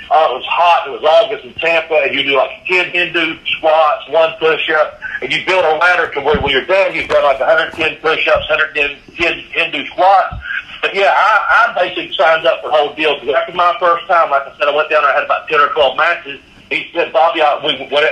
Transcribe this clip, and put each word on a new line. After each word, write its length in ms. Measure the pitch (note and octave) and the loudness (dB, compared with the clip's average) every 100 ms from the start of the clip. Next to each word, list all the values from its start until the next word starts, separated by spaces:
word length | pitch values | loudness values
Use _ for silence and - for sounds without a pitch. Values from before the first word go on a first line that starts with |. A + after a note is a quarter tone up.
| - | -2
Uh, 240 | D3+ D#3 | 2 2
it 80 | B2+ | 0
was 40 | - | -4
hot, 380 | - F3 E3 C#3+ | 0 4 2 0
it 40 | |
was 120 | A2+ | -2
August 420 | D3 E3 - C#3+ B2 | 2 4 4 -2 -10
in 80 | - | -6
Tampa, 320 | E3 E3 D#3 | -2 0 0
and 220 | D3+ C3+ C#3 | 0 0 -2
you 80 | |
do, 120 | C#3 C#3 | 0 0
like, 140 | A#2 - - | 0 -4 -4
ten 240 | F3+ F3 | -2 -2
Hindu 480 | F3 E3+ E3+ D#3+ - - | -4 -2 -2 -4 -6 -8
squats, 640 | - D#3+ D#3 D3+ C3+ C3 | -2 2 4 2 0 -2
one 240 | D#3 D#3+ - | 0 0 0
push-up, 600 | D#3+ D3+ E3 D#3 - - - - | 0 0 0 0 0 -4 -12 -8
and 100 | - | -6
you 140 | D3+ D#3+ | -4 0
build 180 | F#3 | 2
a 140 | E3 D#3 | 2 2
ladder 320 | F3+ F3 D#3 C#3+ | 2 2 0 -2
to 60 | |
where, 200 | C3 C#3+ | 0 0
when 80 | C#3 | 0
you're 160 | C3+ - | -2 2
done, 300 | G3 F3+ D#3+ | 2 2 -2
you've 120 | - | 0
done, 160 | D3+ | 2
like, 160 | C#3+ C3+ | 2 2
a 60 | C3 | 2
hundred 280 | D#3+ - | 2 0
ten 220 | - D#3+ D3+ | -2 -4 -2
push-ups, 460 | D#3 D3 D#3+ D3 - | -2 0 2 0 0
hundred 260 | D#3 D3+ | -2 -2
ten 640 | D3+ C#3+ - - - E3+ - - | -2 -4 -6 -14 -6 -4 -4 -6
Hindu 320 | - E3 D3 - | -6 -4 -6 -8
squats. 480 | - F#3 G3 D#3 - - - - - | 0 4 4 2 -6 -8 -8 -10 -8
But 140 | - F#3+ | -6 0
yeah, 180 | F#3+ | 2
I, 560 | C#3+ F#3+ G#3 D3+ F#3+ - | 2 4 2 2 2 2
I 40 | - | 0
basically 360 | F3+ E3+ - - | -4 -4 -6 0
signed 320 | E3 D#3+ D#3+ | 2 2 2
up 160 | - | -2
for 80 | C3+ | 0
the 20 | |
whole 220 | D3+ D3 D3+ | 0 0 -2
deal, 240 | D#3 C#3+ | -2 -2
'cause 100 | A#2+ | -2
after 240 | C3 D#3 | -2 -2
my 220 | F3 A#3 A3+ | 0 0 2
first 280 | F3+ E3+ - | 0 0 2
time, 240 | F3 D#3 | 0 2
like 160 | C#3 - | 0 -4
I 100 | - | -4
said, 100 | D3 | -2
I 60 | |
went 160 | D3 D3+ | 0 0
down 140 | D3+ | 2
there, 80 | C#3+ | 2
I 40 | C#3 | 2
had 100 | C#3 | 0
about 220 | C3+ - | -2 -2
ten 120 | D3+ | 0
or 80 | C#3+ | 2
twelve 220 | D3 C3+ C3+ | 2 2 2
matches. 440 | E3 E3+ C#3 C3+ - - - | 0 -2 -6 -16 -18 -20 -8
He 180 | D#3+ - | -8 -6
said, 200 | E3 D#3 | -4 -2
"Bobby," 280 | - - E3+ | 2 2 2
I, 180 | D3 C3+ | 0 0
we 140 | D3 - - | -2 -6 -4
went 140 | C#3+ D3+ | 0 0